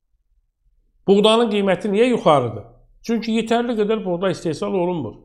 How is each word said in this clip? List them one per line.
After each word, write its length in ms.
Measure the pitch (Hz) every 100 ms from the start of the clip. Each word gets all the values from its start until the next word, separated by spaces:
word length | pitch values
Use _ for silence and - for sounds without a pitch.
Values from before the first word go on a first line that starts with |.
| _ _ _ _ _ _ _ _ _ _ -
Buğdanın 420 | 202 214 226 233
qiyməti 380 | 202 196 180 214
niyə 200 | 196 254
yuxarıdır? 540 | 233 170 143 120 - - - _ _
Çünki 280 | - 226 226
yetərli 400 | 226 226 233 240 214
qədər 240 | 208 220
buğda 240 | 185 170 190
istehsal 440 | - 170 147 202
olunmur. 420 | 196 175 175 110 -